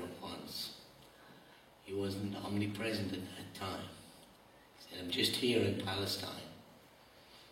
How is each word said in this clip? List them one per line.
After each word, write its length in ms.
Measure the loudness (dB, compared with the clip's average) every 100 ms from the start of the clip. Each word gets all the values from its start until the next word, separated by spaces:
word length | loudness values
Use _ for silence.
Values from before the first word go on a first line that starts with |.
at 200 | -4 -6
once." 480 | -8 -8 -6 -6 -6 -8 -16 -20 -20 -20 -20 -20 -20 -20 -20 -18 -4
He 80 |
wasn't 420 | 0 2 2 0 -2
omnipresent 800 | 0 2 2 2 0 2 0
at 60 | -2 -4 -8
that 180 | -10
time. 320 | -4 -4 -4 -6 -10 -16 -18 -20 -20 -20 -20 -20 -20
He 40 | -12
said, 140 | -8
"I'm 80 | 0
just 240 | 4 4 6
here 260 | 6 8
in 180 | 6 4
Palestine. 680 | 2 2 2 0 -2 -6 -10 -12 -18 -20 -20 -20 -20 -20 -20 -20 -20